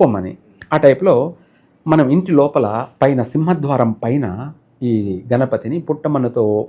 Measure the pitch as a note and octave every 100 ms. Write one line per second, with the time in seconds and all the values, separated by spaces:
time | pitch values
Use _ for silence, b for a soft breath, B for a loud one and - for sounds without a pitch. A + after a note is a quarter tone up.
0 | E3 G2+ F#2 F#2 _ _ - D3+ C#3+ C3+
1 | F#3+ B2 D#3 F3 b b b _ D#3+ D#3
2 | C3 D3 F#3 D3+ C#3+ C#3+ A2 A2 C3 -
3 | C3+ C3 A2+ D3+ D#3+ F3 C#3 C3 A#2 A2
4 | A#2 C#3 A#2 F#2+ C#3 D#3 _ - B2 A2+
5 | G2+ F#2 A#2 A#2+ B2+ A2 A2+ E3 D#3+ D3
6 | D3+ D3 B2 B2 G#2+ G#2+